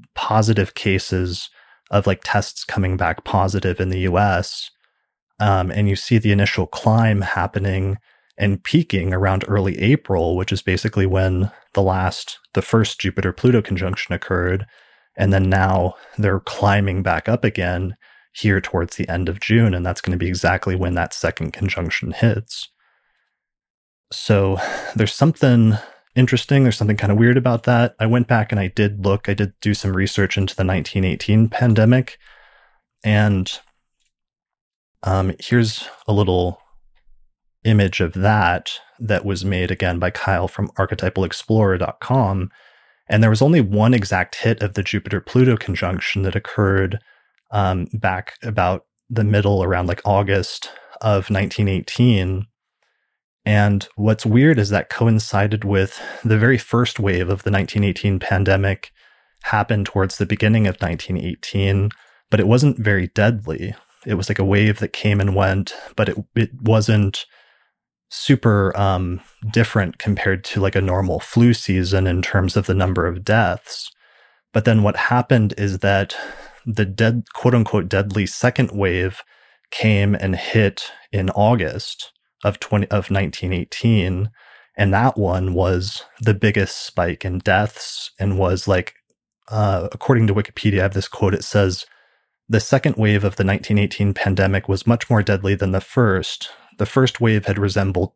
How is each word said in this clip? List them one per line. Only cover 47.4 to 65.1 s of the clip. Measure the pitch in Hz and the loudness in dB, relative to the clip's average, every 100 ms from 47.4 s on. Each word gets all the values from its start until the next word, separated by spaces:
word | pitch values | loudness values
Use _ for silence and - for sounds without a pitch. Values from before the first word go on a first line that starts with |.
| _ | _
um, | 107 95 92 - | 0 0 0 -4
back | 107 98 92 - - | -4 -2 -4 -8 -12
about | 117 107 90 98 - _ _ | -6 0 0 -2 -8 _ _
the | 117 | -2
middle, | 107 104 101 101 | 2 2 2 2
around, | 90 90 87 | 0 -2 -2
like, | 92 | -4
August | 104 101 98 98 87 - - - - - | 0 0 2 0 -2 -10 -16 -18 -20 -4
of | 110 98 95 | 0 0 0
nineteen | 98 98 - 101 | -2 -2 0 0
eighteen. | 95 - - 123 104 90 95 104 _ _ _ _ _ _ _ _ _ - | 0 -4 2 4 4 0 -4 -8 _ _ _ _ _ _ _ _ _ 2
And | 104 104 101 - - | 4 4 2 -2 -2
what's | 104 107 113 | 0 0 2
weird | 117 147 135 | 4 6 4
is | 101 | 2
that | 101 - | 0 -2
coincided | - 117 110 - 101 101 107 | 0 2 2 2 0 0 0
with | 101 98 95 - - - | 0 0 0 -4 -14 -6
the | 117 107 | 0 4
very | 117 123 | 4 2
first | - 120 123 - | 0 0 0 0
wave | 101 90 90 | -2 0 0
of | 98 | -2
the | - | 0
nineteen | 101 90 104 | 0 0 0
eighteen | 101 92 104 95 | 0 0 -2 -2
pandemic | - 95 95 95 98 98 - _ _ _ _ _ | 0 0 2 2 2 -2 -8 _ _ _ _ _
happened | - 107 104 107 95 | -2 -2 0 -2 0
towards | 101 95 - | -2 -2 -2
the | 98 | -4
beginning | 107 107 110 101 | 0 2 4 2
of | - | 0
nineteen | 87 85 - 92 | -4 -6 -6 -6
eighteen, | 90 - - 101 98 98 101 - _ _ _ | -6 -8 -6 -2 2 2 0 -4 _ _ _
but | 107 | 0
it | 98 | 4
wasn't | 123 143 120 | 4 4 2
very | 107 98 92 | 0 0 0
deadly. | - 107 117 101 76 92 - - - 123 | 2 2 2 -6 -8 -8 -10 -16 -20 -6
It | |
was, | 95 95 | -4 -4
like, | 110 | -2
a | 95 | 2
wave | 101 107 101 | 4 2 0
that | 104 | -4
came | - 110 | -2 0